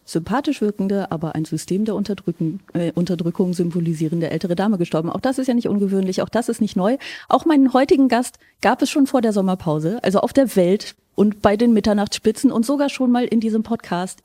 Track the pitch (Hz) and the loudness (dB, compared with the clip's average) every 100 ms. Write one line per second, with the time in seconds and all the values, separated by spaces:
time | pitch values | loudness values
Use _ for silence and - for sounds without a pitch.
0 | - 175 165 226 294 277 208 202 196 202 | -6 -6 -2 -4 -2 -2 -2 -2 -2 -2
1 | 185 160 160 156 160 156 - 180 220 190 | -4 -4 -4 -4 -4 -6 -4 -2 -2 -4
2 | 202 202 - 170 160 185 - 170 170 - | -4 -4 -6 -4 -4 -4 -8 -4 -2 -2
3 | 175 175 170 170 185 180 175 175 170 156 | -2 -2 -4 -2 -2 0 -2 -2 -2 -2
4 | 160 170 165 160 180 170 202 196 170 156 | -2 -2 -2 -4 -2 0 0 0 0 -2
5 | 165 - 254 269 262 240 - 208 196 196 | -2 -2 -2 -2 0 0 0 0 0 0
6 | 190 185 185 220 240 233 208 - 185 269 | 0 -2 -2 -2 -2 -2 0 0 0 0
7 | - - - 262 330 302 269 247 277 311 | -4 -16 0 2 4 4 4 4 2 4
8 | 269 233 254 - _ _ 202 240 285 311 | 4 2 -2 -10 _ _ 0 0 0 2
9 | 269 269 220 208 190 190 - 151 160 233 | 2 2 2 2 0 0 0 0 0 -2
10 | - 190 - - 262 - 175 208 - - | 0 2 2 2 2 4 4 2 -2 -18
11 | _ - 208 202 214 208 240 220 208 208 | _ 0 2 4 0 2 4 4 2 0
12 | 202 - 220 220 254 220 233 285 285 - | -2 -2 -2 2 0 2 0 0 -2 0
13 | 254 240 247 233 220 220 220 226 - 175 | 0 2 2 0 0 -2 -2 -6 -4 -6
14 | 190 - | -6 -6